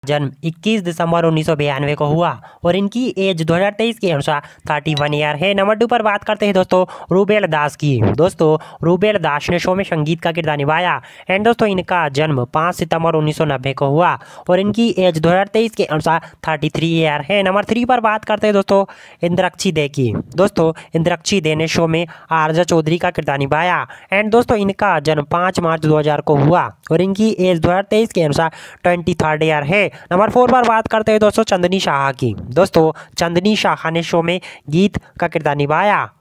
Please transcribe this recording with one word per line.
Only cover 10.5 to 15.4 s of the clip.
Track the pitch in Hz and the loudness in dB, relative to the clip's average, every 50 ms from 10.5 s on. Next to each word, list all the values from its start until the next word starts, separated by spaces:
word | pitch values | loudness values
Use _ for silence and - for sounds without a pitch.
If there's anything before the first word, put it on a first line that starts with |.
| 151 | -2
निभाया | 147 139 143 156 165 180 175 151 127 - - - - - | -2 0 0 0 0 0 0 -2 -4 -6 -14 -20 -20 -6
and | - 185 196 214 | -4 -2 0 2
दोस्तों, | 226 240 - 240 | 0 2 2 0
इनका | 208 196 185 170 - 185 175 165 147 | 0 0 -2 -2 -2 -2 0 0 -2
जन्म | 135 139 156 156 147 127 120 | 0 0 0 0 0 -2 -2
पाँच | - - 156 160 202 - | -2 -2 0 0 0 -2
सितंबर | - 180 160 - 165 165 165 160 | -4 -4 -2 -2 0 0 0 0
उन्नीस | 156 151 151 147 | 2 0 0 0
सौ | - 165 | -2 -2
नब्बे | 151 139 131 127 139 131 | -2 -2 -2 -4 -4 -2
को | 131 147 | -2 -2
हुआ | 139 139 156 175 170 143 123 - - - - - - | 0 2 2 2 2 0 -2 -8 -18 -20 -14 -2 0
और | 180 180 | 0 2
इनकी | 196 208 208 214 233 233 - - | 2 0 0 0 0 0 0 2
एज | 185 180 165 | 0 0 0
दो | 160 156 165 | 2 0 2
हज़ार | 175 185 | 2 2